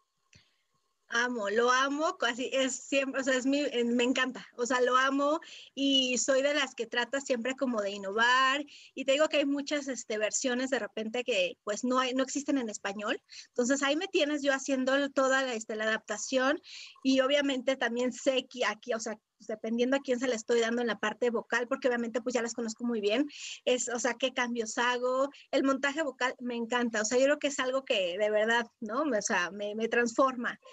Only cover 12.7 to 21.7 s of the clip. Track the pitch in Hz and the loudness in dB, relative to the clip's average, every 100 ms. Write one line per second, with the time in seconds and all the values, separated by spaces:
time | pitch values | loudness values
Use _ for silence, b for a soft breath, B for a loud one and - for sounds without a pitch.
12.7 | 202 202 196 208 330 B B B - 240 | -4 -8 -6 -4 -6 B B B -2 2
13.7 | 277 277 302 392 339 294 294 277 269 - | 2 2 0 0 0 2 2 0 0 0
14.7 | 269 254 269 277 277 262 262 262 226 - | 0 2 2 2 2 2 2 2 -4 -6
15.7 | 220 220 220 - 208 - 262 262 330 B | -4 -2 -2 -4 -6 -2 0 2 0 B
16.7 | B B B 269 262 262 285 277 262 247 | B B B 2 4 4 2 2 0 0
17.7 | 262 240 233 254 - - 262 262 247 214 | 0 0 0 -2 0 0 0 -2 -4 -4
18.7 | 214 - 226 226 214 _ _ 214 220 226 | -4 -4 -4 -4 -10 _ _ -10 -8 -2
19.7 | 233 247 269 277 247 262 226 - 240 226 | 0 2 2 0 -2 0 -2 0 2 2
20.7 | 233 240 208 214 220 247 226 - 233 240 | 0 -2 -2 -4 -2 0 -2 -2 -2 -2